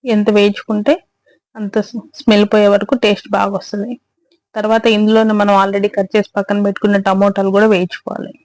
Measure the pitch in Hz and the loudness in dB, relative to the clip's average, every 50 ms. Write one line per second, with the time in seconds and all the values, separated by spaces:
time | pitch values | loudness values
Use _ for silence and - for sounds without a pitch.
0 | - 254 220 214 208 226 208 208 202 208 208 - - - 214 208 208 - 311 381 | -2 0 0 0 2 2 2 4 2 2 0 -4 -6 -6 -6 -2 0 0 0 0
1 | _ _ _ _ _ _ _ _ _ _ _ 226 214 196 - 220 208 - - 233 | _ _ _ _ _ _ _ _ _ _ _ -10 -10 -4 -4 -4 -4 -4 -10 -14
2 | - - _ - - - 214 208 208 208 - 214 208 202 202 202 202 - 277 240 | -14 -14 _ -2 0 2 4 4 2 2 2 2 4 4 4 2 2 0 -2 0
3 | - 208 202 - - 208 202 196 196 202 202 185 - - - 208 202 240 240 - | 2 0 0 -2 -4 -6 -2 -2 -2 -2 -4 -8 -8 -8 -8 -8 -8 -8 -10 -14
4 | _ _ _ _ _ _ _ _ _ _ _ 214 208 214 220 226 - 233 220 208 | _ _ _ _ _ _ _ _ _ _ _ -6 -2 0 0 2 2 2 2 2
5 | 214 214 220 220 220 220 214 208 202 202 202 196 196 196 196 202 196 208 - 202 | 2 2 2 2 2 2 0 0 2 2 2 2 2 0 0 -2 -2 -2 -2 -2
6 | 196 190 - 214 196 - _ 208 196 - 208 208 202 202 196 - - 202 202 196 | -4 0 -2 -2 -2 -2 _ -6 -4 -2 -2 -2 -2 -2 -2 -2 -2 0 0 0
7 | 196 196 190 190 202 202 196 - 196 196 190 202 214 220 214 175 180 175 - - | 0 0 0 2 2 0 0 0 -2 0 2 2 4 4 2 2 0 -4 -6 -12
8 | _ - - - - - - _ | _ -10 -10 -10 -12 -12 -16 _